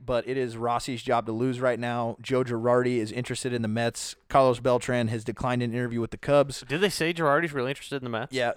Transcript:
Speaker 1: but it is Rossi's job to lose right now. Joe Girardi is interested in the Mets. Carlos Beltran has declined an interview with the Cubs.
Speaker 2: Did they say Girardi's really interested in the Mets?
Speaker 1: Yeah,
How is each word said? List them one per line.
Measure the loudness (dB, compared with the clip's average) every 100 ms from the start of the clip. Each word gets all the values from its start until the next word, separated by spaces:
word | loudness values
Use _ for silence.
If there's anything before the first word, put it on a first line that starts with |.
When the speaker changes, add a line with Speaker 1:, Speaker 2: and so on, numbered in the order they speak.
| -2
Speaker 1:
but | -2 0
it | -2
is | -2 -2
Rossi's | -2 -2 -2 -6
job | 0 0 0
to |
lose | -2 -2 0
right | 0 0
now. | -2 -2 -4 -6
Joe | 0 0 0
Girardi | 0 4 4 4 0
is | -2
interested | -4 -6 -4 -4
in | -2
the | -2
Mets. | 0 -2 -2 -8 -12 2
Carlos | 4 6 4
Beltran | 2 2 2 0 0
has | -2 -6
declined | -4 -2 0
an | -2
interview | -2 -2 -2
with | -4
the | -4
Cubs. | 2 4 4 -2 -6
Speaker 2:
Did | 0
they | 0
say | 0 -2
Girardi's | 0 2 2 2
really | -2 -4
interested | -4 -6 -6
in | -4
the |
Mets? | -4 -2
Speaker 1:
Yeah, | -2 0